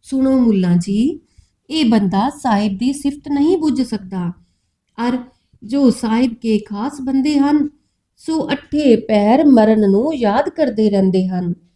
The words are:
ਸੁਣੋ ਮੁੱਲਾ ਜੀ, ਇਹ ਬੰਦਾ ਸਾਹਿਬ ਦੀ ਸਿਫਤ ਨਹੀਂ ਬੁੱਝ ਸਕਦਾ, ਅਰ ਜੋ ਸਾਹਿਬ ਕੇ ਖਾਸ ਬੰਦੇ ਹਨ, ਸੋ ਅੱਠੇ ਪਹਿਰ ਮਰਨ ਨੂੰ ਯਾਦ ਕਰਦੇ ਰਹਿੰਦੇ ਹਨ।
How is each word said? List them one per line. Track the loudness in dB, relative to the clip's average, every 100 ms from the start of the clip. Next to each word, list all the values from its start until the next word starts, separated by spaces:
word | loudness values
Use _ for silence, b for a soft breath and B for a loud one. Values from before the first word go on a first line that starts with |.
ਸੁਣੋ | -6 -2 0 2
ਮੁੱਲਾ | 2 2 2 0
ਜੀ, | 0 -2 -2 -4 _ _ _ _ _
ਇਹ | -2
ਬੰਦਾ | 2 2 2 0 -2
ਸਾਹਿਬ | -4 -2 0 -2 -2
ਦੀ | -4
ਸਿਫਤ | -2 -6 -6 -6
ਨਹੀਂ | -2 0 0
ਬੁੱਝ | 0 -2
ਸਕਦਾ, | -4 -6 -8 -6 -6 -8 _ _ _ _ _ -6 -4
ਅਰ | -4 -8 _ _ _
ਜੋ | -6 2 2
ਸਾਹਿਬ | 2 -2 0 -2
ਕੇ | -4 -2 -2
ਖਾਸ | -2 -8 -8 -8
ਬੰਦੇ | -4 -2 0 0
ਹਨ, | 2 2 -2 _ _ _ _ _
ਸੋ | -6 -4 -2
ਅੱਠੇ | -6 -4 0 2 2
ਪਹਿਰ | 2 0 2 4
ਮਰਨ | 6 6 6 4 4
ਨੂੰ | 2 0
ਯਾਦ | -2 0 0 -2
ਕਰਦੇ | -2 -4 0 0
ਰਹਿੰਦੇ | 2 2 0 -2
ਹਨ। | -4 -6 -8 _